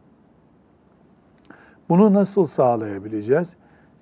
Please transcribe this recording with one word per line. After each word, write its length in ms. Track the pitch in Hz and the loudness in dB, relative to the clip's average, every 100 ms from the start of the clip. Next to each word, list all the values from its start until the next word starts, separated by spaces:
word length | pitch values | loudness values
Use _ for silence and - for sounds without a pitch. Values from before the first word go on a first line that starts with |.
| _ _ _ _ _ _ _ _ _ _ _ _ _ _ _ - - _ - | _ _ _ _ _ _ _ _ _ _ _ _ _ _ _ -20 -20 _ -2
Bunu 240 | 170 214 | 2 4
nasıl 320 | 196 190 202 160 | 4 0 0 -2
sağlayabileceğiz? 1080 | - 127 113 107 98 107 107 107 147 170 - _ _ _ _ | 0 0 0 -4 -10 -10 -8 -2 -2 -2 -12 _ _ _ _